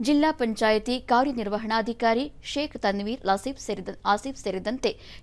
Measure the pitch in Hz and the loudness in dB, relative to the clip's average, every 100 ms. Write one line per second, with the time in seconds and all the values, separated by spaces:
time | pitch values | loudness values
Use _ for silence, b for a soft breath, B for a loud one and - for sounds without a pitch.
0 | 233 294 311 311 233 214 220 214 214 247 | 2 4 4 2 -2 2 2 2 0 -4
1 | - 240 285 240 202 208 214 220 220 226 | 2 4 4 0 -2 -4 0 0 0 0
2 | 233 226 285 - - 285 294 - 208 196 | 2 2 0 -8 -8 -4 -4 -2 -2 0
3 | 202 254 190 196 262 277 - 196 185 196 | -4 -4 0 0 -2 -8 -6 -8 -6 -6
4 | - 208 277 - 208 185 185 254 - - | 0 0 0 -8 -6 -4 -4 -2 -2 -2
5 | B B | B B